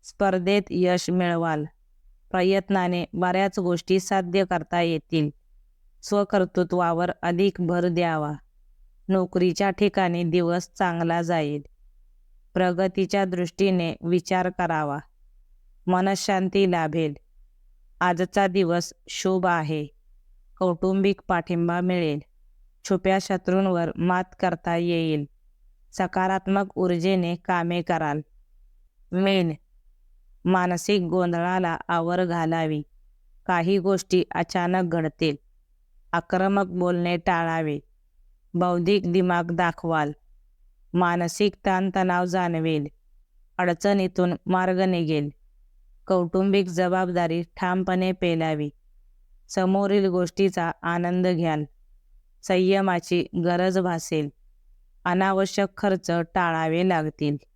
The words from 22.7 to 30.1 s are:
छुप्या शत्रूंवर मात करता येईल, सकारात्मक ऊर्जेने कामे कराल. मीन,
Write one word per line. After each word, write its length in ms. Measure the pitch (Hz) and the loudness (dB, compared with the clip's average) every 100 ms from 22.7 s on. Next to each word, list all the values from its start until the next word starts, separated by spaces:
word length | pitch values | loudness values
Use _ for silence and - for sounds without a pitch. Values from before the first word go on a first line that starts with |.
| _ | _
छुप्या 340 | - 190 190 190 | -4 0 2 0
शत्रूंवर 680 | - 185 - 185 190 175 165 | 0 -4 0 0 2 0 -2
मात 280 | - 170 180 185 - | -2 0 0 -4 -4
करता 360 | 185 170 - | -4 -2 -2
येईल, 500 | 170 175 170 160 151 147 _ _ _ - _ _ | -2 0 0 0 -2 -4 _ _ _ -20 _ _
सकारात्मक 840 | - 180 190 185 190 190 196 196 - | -6 -2 0 0 0 0 -2 -2 -2
ऊर्जेने 580 | 180 175 180 190 175 | 0 2 2 2 0
कामे 460 | 175 - 180 170 175 | -4 -2 -2 0 -4
कराल. 400 | 170 165 156 147 151 - _ _ - _ _ _ _ | -2 -2 -2 -4 -8 -20 _ _ -20 _ _ _ _
मीन, 420 | 180 196 190 165 151 _ _ _ _ _ | 0 2 2 0 -4 _ _ _ _ _